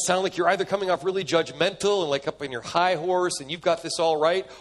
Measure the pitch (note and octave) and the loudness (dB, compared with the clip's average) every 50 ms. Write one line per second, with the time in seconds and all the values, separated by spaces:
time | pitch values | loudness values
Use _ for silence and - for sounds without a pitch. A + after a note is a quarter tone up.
0 | - - F3+ F#3 F#3+ F#3 - E3 F3 E3+ G3 F#3+ F3+ - F#3+ G3+ G3 F#3 F3 - | 0 0 0 0 0 -2 -2 0 2 2 2 2 0 -2 -2 -2 0 0 -2 0
1 | E3 F#3+ F#3 G3 F3+ - E3 E3 D#3+ D#3+ C#3+ D3 D#3+ G3 F#3 - F#3+ G3+ G#3 G3 | -2 -2 -2 -2 -2 2 2 0 0 0 0 0 0 0 0 0 0 0 2 2
2 | E3+ D3 C#3 C#3 - D#3 - - C#3+ C3+ B2+ A#2 - - - E3+ F3+ F#3 F#3 D3+ | 0 0 0 -2 -2 -4 -6 -6 -10 -8 -8 -8 -8 0 2 2 4 4 2 0
3 | E3 F#3 F#3 F3+ F3+ F3 F3 - C#3 C3+ E3 F3 - F3+ E3 - - D#3 - - | 0 0 2 2 2 0 -2 -6 -8 -8 -8 -2 0 0 0 0 -2 -6 -2 0
4 | E3 E3 D#3+ D3 D3+ E3 F3+ F#3+ G3 - - - | 2 2 2 4 2 2 2 0 -4 -6 -16 -20